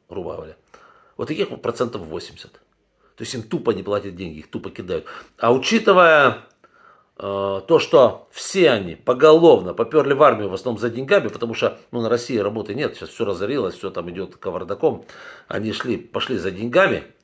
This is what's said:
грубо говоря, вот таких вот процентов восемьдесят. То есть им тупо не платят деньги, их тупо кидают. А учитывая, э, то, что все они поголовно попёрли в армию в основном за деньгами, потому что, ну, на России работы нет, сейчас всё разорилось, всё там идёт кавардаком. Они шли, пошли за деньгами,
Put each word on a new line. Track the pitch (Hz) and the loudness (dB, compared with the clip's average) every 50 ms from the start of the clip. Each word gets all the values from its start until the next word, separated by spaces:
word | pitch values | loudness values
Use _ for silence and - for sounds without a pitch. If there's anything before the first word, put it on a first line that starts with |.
| _ - | _ -14
грубо | 90 98 87 80 80 | -12 -10 -10 -10 -10
говоря, | 82 80 78 - _ _ _ _ - _ _ _ _ _ _ _ | -12 -14 -16 -18 _ _ _ _ -20 _ _ _ _ _ _ _
вот | - - | -10 -8
таких | - 160 202 196 - | -8 -4 -4 -4 -6
вот | 123 - - | -6 -8 -8
процентов | 117 117 - 127 117 - 107 85 | -8 -4 -4 -4 -6 -6 -10 -12
восемьдесят. | 78 80 87 - - - - - - _ _ _ _ _ _ _ _ _ _ _ _ _ | -10 -12 -12 -12 -14 -18 -20 -20 -20 _ _ _ _ _ _ _ _ _ _ _ _ _
То | - 117 | -14 -12
есть | - - | -10 -10
им | 120 110 | -10 -8
тупо | - - 151 123 123 104 | -6 -6 -4 0 -2 -2
не | 95 92 | -2 -2
платят | 104 101 101 - 98 90 | -6 -6 -6 -6 -8 -12
деньги, | 85 95 82 78 76 | -12 -12 -12 -12 -14
их | 76 - | -18 -12
тупо | - 95 87 95 | -12 -12 -12 -12
кидают. | - - 95 87 87 78 - - - - - _ _ | -14 -14 -10 -8 -8 -8 -8 -10 -18 -20 -20 _ _
А | - - 117 127 | -2 2 2 2
учитывая, | 131 131 - 220 220 - 214 190 185 175 165 156 147 139 123 110 - - _ _ _ _ _ _ _ _ _ _ _ _ _ _ - | 2 0 0 -2 0 2 4 6 6 8 8 6 6 4 4 2 -2 -12 _ _ _ _ _ _ _ _ _ _ _ _ _ _ -12
э, | - 98 98 98 98 98 98 98 95 | -8 -6 -4 -4 -4 -4 -4 -6 0
то, | - 165 151 | 2 2 2
что | - - - 147 127 107 - - - _ | 4 6 6 6 6 6 4 -2 -16 _
все | - - - - - 190 175 147 | -16 -14 -12 -6 0 4 4 4
они | 123 104 95 85 80 | 4 2 -2 -6 -10
поголовно | - - - 127 127 147 156 156 165 170 165 131 101 90 90 85 | -8 -2 -2 0 6 8 8 8 10 10 8 8 6 4 -2 -4
попёрли | - 117 - 156 156 135 139 143 | -4 -4 0 2 0 2 2 4
в | 135 151 | 4 4
армию | 139 117 107 104 95 | 4 4 2 -4 -6
в | 92 | -6
основном | 95 - 127 117 104 | -6 -6 -6 -6 -4
за | 113 120 | -4 -6
деньгами, | 110 120 135 135 202 196 131 107 | -6 -6 -2 2 2 2 2 -2
потому | - - 117 113 110 | -8 -8 -8 -8 -6
что, | - 123 104 - - - _ | -2 -2 -2 -2 -4 -18 _
ну, | - 120 | -8 -4
на | 113 110 | -2 0
России | 120 117 120 - 131 107 | -2 -2 -2 -4 -4 -2
работы | 98 104 107 110 101 - 104 | -2 -2 -4 -6 -8 -8 -6
нет, | 135 147 104 - | -6 -6 -6 -6
сейчас | - - - | -8 -16 -16
всё | - - 113 | -6 -6 -4
разорилось, | 101 95 87 98 104 143 143 107 92 - | -4 -2 -4 -4 -4 -4 -4 -4 -4 -6
всё | - - 95 | -8 -12 -10
там | 90 90 85 87 | -8 -8 -10 -10
идёт | 87 92 95 - - | -10 -10 -12 -12 -14
кавардаком. | _ - 95 85 90 90 85 101 - - 98 113 82 - _ - - - - - - _ | _ -10 -10 -8 -8 -8 -8 -8 -2 -2 -2 -2 -4 -12 _ -20 -20 -20 -20 -20 -20 _
Они | - - 101 107 110 101 | -10 -8 -6 -6 -6 -6
шли, | - - 127 107 85 | -6 -4 -6 -6 -6
пошли | - - - 104 - - 127 95 | -6 -10 -8 -8 -6 -4 -6 -4
за | 85 95 | -4 -6
деньгами, | 90 95 110 120 123 175 196 165 110 78 - - _ _ | -8 -6 -8 -2 2 2 2 2 0 -4 -8 -12 _ _